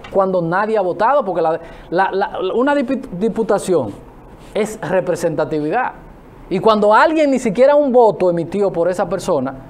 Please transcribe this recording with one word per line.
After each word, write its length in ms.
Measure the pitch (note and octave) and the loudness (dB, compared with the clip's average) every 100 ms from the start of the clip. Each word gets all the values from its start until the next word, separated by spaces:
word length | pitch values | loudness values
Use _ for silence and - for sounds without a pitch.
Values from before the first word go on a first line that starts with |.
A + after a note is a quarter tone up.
| - | -4
cuando 320 | F#3+ F#3+ F#3 | 0 0 0
nadie 360 | E3 F#3 G#3+ A3 | 0 -2 0 0
ha 40 | |
votado, 440 | F#3 E3 A3+ C#4+ G3 | -2 0 0 2 0
porque 160 | F3 | 0
la, 180 | D#3+ E3 - - - | 0 -2 -6 -20 -6
la, 200 | E3+ F#3 | -2 -2
la, 260 | F#3+ G3+ - F#3 A3 | -2 -4 -4 -4 -2
una 180 | C4+ | 0
dipi-, 320 | C#4+ B3 C4 - F3 | 0 -2 -4 -6 -6
diputación 680 | A3+ - A3+ G3+ G3 E3 A2+ - - - - - - | -4 -2 -2 -2 0 -2 -2 -8 -18 -20 -20 -20 -8
es 260 | F#3+ G#3+ - | -6 -4 -6
representatividad. 1120 | - F#3 F3+ D#3+ E3+ D3+ D3+ D#3 D3+ A3+ B3+ - - - - - - | -4 -2 -2 -2 -2 -2 -2 -2 -2 -2 -4 -8 -18 -20 -20 -20 -6
Y 100 | F3+ | 0
cuando 340 | A3 G#3+ G#3 | 2 4 4
alguien 380 | A3 D#4+ D#4+ D4 | 4 4 4 2
ni 60 | C4 | 2
siquiera 380 | A3+ F#3+ C4+ D4 | 0 4 4 4
un 160 | C#4+ | 4
voto 380 | B3 A3 E3 F#3 | 4 4 4 0
emitió 420 | E3+ E3 F#3+ G3 | 0 -2 -2 -2
por 160 | E3 E3+ | 0 -2
esa 220 | F#3 F3+ | -2 -2
persona 460 | F3+ F#3+ D3+ C3 - | -4 -2 -2 -2 -8